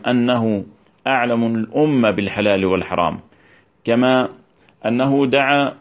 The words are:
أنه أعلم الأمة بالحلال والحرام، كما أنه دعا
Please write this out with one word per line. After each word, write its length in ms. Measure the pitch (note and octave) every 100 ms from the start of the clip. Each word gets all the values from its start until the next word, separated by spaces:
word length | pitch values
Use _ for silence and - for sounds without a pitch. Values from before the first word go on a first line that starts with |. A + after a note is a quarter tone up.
| -
أنه 580 | B2 A#2+ B2 A2+ G#2 G2 - _ _ B2+
أعلم 500 | C3+ A#2+ A#2 A#2 A2+
الأمة 540 | A2 - D3+ C#3 A2+
بالحلال 540 | G2+ G2 - G#2 G2
والحرام، 560 | F#2+ F#2 E2+ F2 E2+ D#2 - _ _ _ _ _
كما 440 | - A#2 B2+ B2+ B2+ - _ _ _ _ A2
أنه 400 | A#2+ C3+ C#3 C#3
دعا 460 | C3+ C3+ C#3+ C#3 -